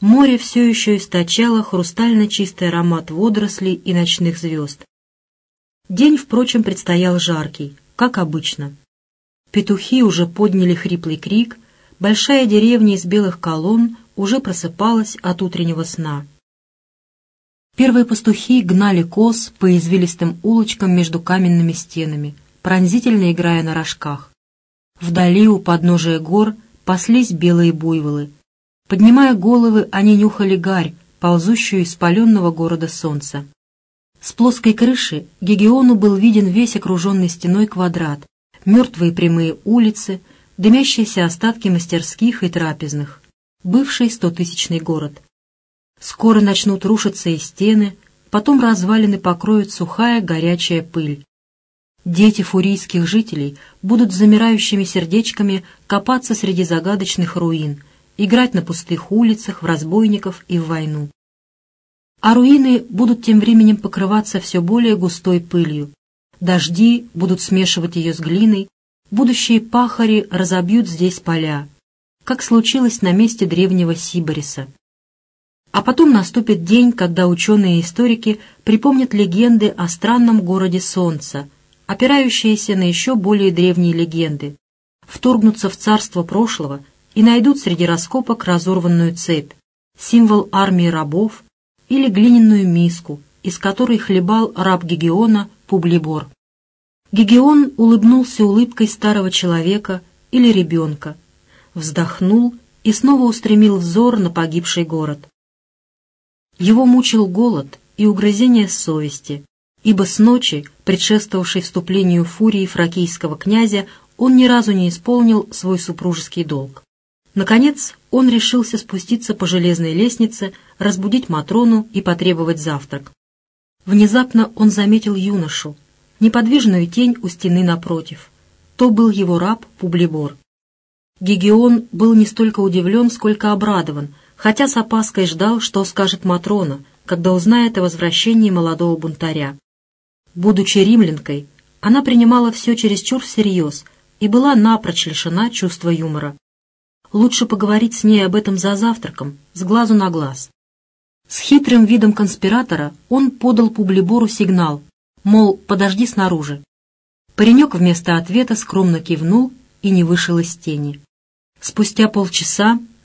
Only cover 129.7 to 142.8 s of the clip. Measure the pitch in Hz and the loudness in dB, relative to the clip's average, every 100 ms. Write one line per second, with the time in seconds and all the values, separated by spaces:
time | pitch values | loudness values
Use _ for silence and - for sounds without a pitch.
129.7 | - 180 175 170 156 143 139 _ _ _ | -10 -4 -2 -2 -2 -8 -12 _ _ _
130.7 | _ _ _ _ - 185 202 202 214 240 | _ _ _ _ -8 -4 0 4 4 6
131.7 | 240 - 175 226 220 214 - 220 214 196 | 2 0 0 4 6 4 2 -2 0 -2
132.7 | 180 175 220 240 - 214 208 208 202 214 | 0 0 2 0 0 -2 0 -2 -2 -2
133.7 | 196 160 147 147 - _ _ 214 214 277 | -2 -4 -8 -10 -14 _ _ -2 0 0
134.7 | 233 226 226 214 - 180 160 202 233 220 | -2 -2 -2 -2 -2 -4 -2 -2 -2 -4
135.7 | 196 190 - 196 190 185 175 180 208 165 | -4 -4 -2 -2 -2 -2 -2 -2 -4 -4
136.7 | 139 - _ - 175 170 185 175 240 233 | -8 -14 _ -8 -2 0 2 2 2 2
137.7 | 226 180 170 170 165 226 226 214 180 165 | 0 -4 -2 -4 -2 0 2 2 2 -2
138.7 | 160 170 160 160 147 160 156 139 139 _ | -2 -2 -2 -6 -8 -6 -6 -8 -12 _
139.7 | _ _ _ _ _ _ 175 190 190 196 | _ _ _ _ _ _ -2 0 2 2
140.7 | 208 196 233 185 151 - 143 143 _ _ | 2 4 4 4 0 -8 -10 -10 _ _
141.7 | _ 202 269 277 240 233 247 240 226 - | _ 0 2 2 4 4 4 0 -4 -4
142.7 | 233 | -2